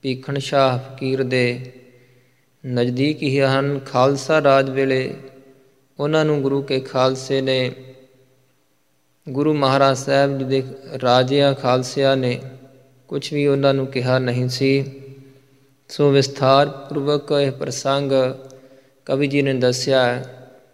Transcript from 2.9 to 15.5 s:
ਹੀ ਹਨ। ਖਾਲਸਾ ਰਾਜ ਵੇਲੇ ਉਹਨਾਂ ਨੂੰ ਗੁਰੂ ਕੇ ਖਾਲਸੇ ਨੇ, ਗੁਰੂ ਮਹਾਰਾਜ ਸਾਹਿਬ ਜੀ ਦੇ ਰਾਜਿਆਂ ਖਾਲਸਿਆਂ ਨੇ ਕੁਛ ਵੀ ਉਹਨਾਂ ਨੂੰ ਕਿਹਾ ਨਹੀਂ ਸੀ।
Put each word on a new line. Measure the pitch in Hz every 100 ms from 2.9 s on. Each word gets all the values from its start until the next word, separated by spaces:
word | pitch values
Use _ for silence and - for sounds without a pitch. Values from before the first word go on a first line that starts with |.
| 123 143 156
ਹੀ | 147 139
ਹਨ। | 135 135 139 143
ਖਾਲਸਾ | 135 127 131 139 - 156
ਰਾਜ | 147 135 135
ਵੇਲੇ | 131 135 131 131 - - - - _ _ _ _ -
ਉਹਨਾਂ | 147 156 156
ਨੂੰ | 147
ਗੁਰੂ | 135 139
ਕੇ | 139 131
ਖਾਲਸੇ | 127 131 131 131 - 135
ਨੇ, | 135 131 123 123 - - - _ _ _ _ _ _ _ _ _ _ _ -
ਗੁਰੂ | 131 151
ਮਹਾਰਾਜ | 151 135 135 139 131
ਸਾਹਿਬ | 139 139 139 139
ਜੀ | 131
ਦੇ | 135 131 - - 135
ਰਾਜਿਆਂ | 127 127 127 143 139
ਖਾਲਸਿਆਂ | 135 127 127 127 - 135 135
ਨੇ | 127 123 - - - - _ _ _
ਕੁਛ | 143 -
ਵੀ | 147 143
ਉਹਨਾਂ | 139 139
ਨੂੰ | 139 131
ਕਿਹਾ | 131 123 131
ਨਹੀਂ | 127 123 127
ਸੀ। | - 135 135 135 - - - - - _